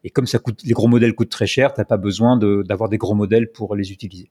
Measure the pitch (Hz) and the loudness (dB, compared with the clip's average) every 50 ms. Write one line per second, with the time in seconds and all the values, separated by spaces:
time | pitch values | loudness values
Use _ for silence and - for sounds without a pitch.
0 | - - _ 139 127 117 - 117 - 123 104 - - 139 117 - 110 117 120 120 | -14 -2 _ -2 -2 0 -2 -2 -2 -2 -8 -8 -4 -2 0 2 4 4 6 6
1 | 117 117 - - 117 - - - 110 92 - - 131 135 - - 101 _ 113 101 | 4 2 2 0 -4 -4 -2 -4 -4 -2 2 2 2 2 0 -4 -2 _ -2 -2
2 | 92 101 95 98 113 120 127 120 104 101 101 101 98 90 101 95 113 98 104 104 | -2 -4 -2 2 2 4 4 4 2 2 0 0 -2 -4 -4 -4 -4 -4 -4 -4
3 | 98 92 104 104 104 98 110 117 117 113 _ - 110 98 104 101 98 95 98 _ | -2 -2 0 0 0 2 2 0 0 0 _ -12 -10 -8 -6 -6 -6 -8 -10 _
4 | - 92 92 90 87 _ | -14 -16 -16 -16 -20 _